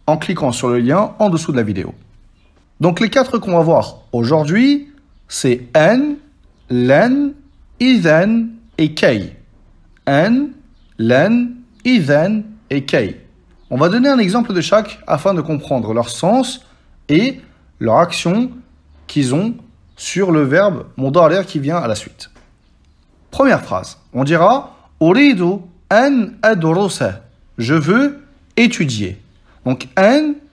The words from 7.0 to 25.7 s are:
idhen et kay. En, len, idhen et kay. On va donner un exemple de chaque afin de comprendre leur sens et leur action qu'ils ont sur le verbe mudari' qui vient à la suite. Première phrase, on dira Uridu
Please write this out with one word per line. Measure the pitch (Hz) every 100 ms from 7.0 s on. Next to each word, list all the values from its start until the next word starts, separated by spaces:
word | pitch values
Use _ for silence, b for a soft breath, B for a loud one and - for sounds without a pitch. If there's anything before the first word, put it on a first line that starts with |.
| 240 277 285 - - _ - -
idhen | 254 233 165 160 202 233 226 - _ -
et | 156
kay. | 156 175 107 87 - _ _ _ _ _ _ 139
En, | 143 202 254 294 - _ _ _ -
len, | 113 127 190 240 240 - - _
idhen | 247 240 139 147 185 214 - - -
et | 139
kay. | 139 147 95 - - _ _ _ -
On | 123
va | 175
donner | 233 277
un | 262
exemple | 185 233 233
de | 180
chaque | - 214 214 - -
afin | 143 190
de | 175
comprendre | 156 147 - 131 110
leur | 117 117
sens | - 175 254 247 - b b b b -
et | 156 262 262 B B B -
leur | 110 139
action | 175 - 170 208 254 - - _ _ _ -
qu'ils | 147 123
ont | 147 226 233 - _ _ -
sur | - 175 190
le | 156
verbe | 135 165 202 123 - -
mudari' | 135 165 156 190
qui | 185 151
vient | 139 175
à | 120
la | 104
suite. | - - - _ _ _ _ _ _ _ _ _ _
Première | - 269 160
phrase, | - 95 - - _
on | -
dira | 139 165 185 269 - B B -
Uridu | 160 233 285 185 175 196 -